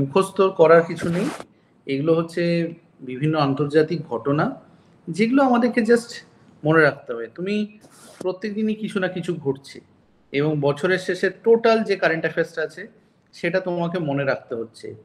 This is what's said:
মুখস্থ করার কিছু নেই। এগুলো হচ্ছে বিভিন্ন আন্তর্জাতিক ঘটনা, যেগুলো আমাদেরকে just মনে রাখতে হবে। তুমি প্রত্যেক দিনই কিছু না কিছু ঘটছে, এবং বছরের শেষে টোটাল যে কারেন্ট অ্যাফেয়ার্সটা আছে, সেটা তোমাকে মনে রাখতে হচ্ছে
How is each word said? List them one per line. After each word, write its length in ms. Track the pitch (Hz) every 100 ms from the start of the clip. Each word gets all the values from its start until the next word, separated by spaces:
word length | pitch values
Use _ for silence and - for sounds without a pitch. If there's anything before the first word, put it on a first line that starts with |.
মুখস্থ 360 | 135 190 185 - 190 180
করার 220 | 156 170 170
কিছু 180 | 170 170 170
নেই। 120 | 262 - - _ _ _ -
এগুলো 240 | 135 160 165
হচ্ছে 220 | 170 180 170 170 165 165 _ _ 127
বিভিন্ন 260 | 127 156 156 139
আন্তর্জাতিক 520 | 135 143 156 156 175 -
ঘটনা, 340 | 113 143 147 220 - - _ _ _ - 165
যেগুলো 240 | 226 277 262
আমাদেরকে 320 | 233 240 240 214
just 220 | 233 - - - _ _ _ 147
মনে 140 | 160 147
রাখতে 220 | 139 -
হবে। 120 | 117 113 165
তুমি 180 | 185 208 208 - - - - -
প্রত্যেক 300 | 185 185 214 202
দিনই 200 | 214 214
কিছু 140 | 196 196
না 40 | 180 180
কিছু 160 | 175 156
ঘটছে, 340 | 139 139 - - _ _ _ _ _
এবং 180 | 139 151 151 143
বছরের 360 | 147 185 185 180
শেষে 200 | 180 190 185 226
টোটাল 320 | 226 226 226 208
যে 60 | 185
কারেন্ট 200 | 170 160 165
অ্যাফেয়ার্সটা 360 | 170 165 - 156
আছে, 160 | - 220 _ _ _ _ -
সেটা 200 | 175 185 180
তোমাকে 300 | 175 170 180 147
মনে 140 | 139 135
রাখতে 220 | 123 - 117
হচ্ছে 260 | 113 - - 110